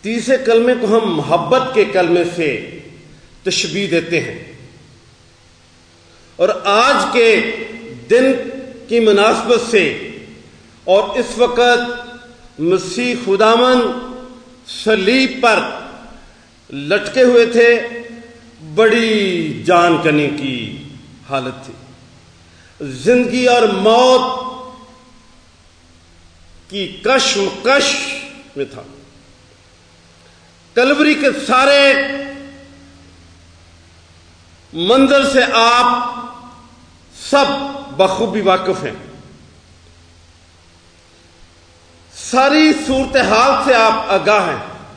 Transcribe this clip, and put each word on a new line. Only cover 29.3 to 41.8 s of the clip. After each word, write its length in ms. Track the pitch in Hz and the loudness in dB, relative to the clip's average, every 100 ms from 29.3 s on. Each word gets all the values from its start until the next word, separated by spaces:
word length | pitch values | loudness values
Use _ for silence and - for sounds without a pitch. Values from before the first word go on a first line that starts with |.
| - _ _ _ _ _ _ _ _ _ _ _ _ _ | -20 _ _ _ _ _ _ _ _ _ _ _ _ _
کلوری 400 | - 254 285 302 | 0 2 4 2
کے 140 | 302 277 - - | 2 0 -2 0
سارے 460 | 254 277 277 277 277 277 277 - - - - - - - - - - - - - - - - - - _ - _ _ _ _ _ | 2 4 6 4 2 -2 -6 -10 -14 -18 -20 -20 -20 -20 -20 -20 -20 -20 -20 -20 -20 -20 -20 -20 -20 _ -20 _ _ _ _ _
منظر 560 | 160 175 262 269 277 277 | -6 2 4 6 4 2
سے 60 | 262 233 | 2 2
آپ 640 | 226 233 240 247 240 - - - - - - - - - - - - - | 2 4 4 2 0 -4 -10 -14 -16 -20 -20 -20 -20 -20 -20 -20 -20 -2
سب 160 | 285 277 277 - - - 139 | 0 0 -2 -8 -12 -14 -2
بخوبی 460 | 190 - 220 202 | 0 0 -2 0
واقف 420 | 196 185 185 - | 0 0 0 -4
ہیں، 80 | 135 - - - - - - - _ - - - _ _ _ _ _ _ _ _ _ _ _ _ _ _ - _ _ _ | -6 -12 -18 -20 -20 -20 -20 -20 _ -20 -20 -20 _ _ _ _ _ _ _ _ _ _ _ _ _ _ -20 _ _ _